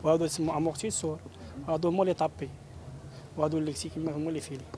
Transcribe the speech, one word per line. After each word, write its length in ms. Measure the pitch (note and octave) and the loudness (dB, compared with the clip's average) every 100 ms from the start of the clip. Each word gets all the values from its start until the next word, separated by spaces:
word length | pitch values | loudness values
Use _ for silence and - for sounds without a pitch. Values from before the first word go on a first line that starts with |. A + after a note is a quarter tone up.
وهادو 220 | D3+ E3 D#3+ | 4 6 4
تسموا 320 | - D#3+ D#3 | 2 0 2
امورتيسور. 640 | D#3+ D3+ A3 - D#3+ D#3 - - - C3+ C#3 | 2 0 -2 -2 -2 -4 -10 -14 -12 -8 -2
هادو 220 | D#3+ E3+ | 2 4
هما 140 | F3+ | 4
لي 100 | F#3 | 4
طابي. 360 | E3+ D#3+ - C#3+ - - - - - - - - - | 4 0 0 -8 -10 -16 -16 -14 -14 -14 -16 -10 0
وهادو 200 | D3+ D#3 | 2 4
اللي 160 | D3+ | 0
كسي 160 | C#3 D#3+ | -2 -4
كيما 220 | D#3 D#3+ | -2 -2
هما 200 | D3 D#3+ | 0 -2
لي 80 | D#3 | -2
فيلي. 220 | - C3+ C3 | -4 -8 -10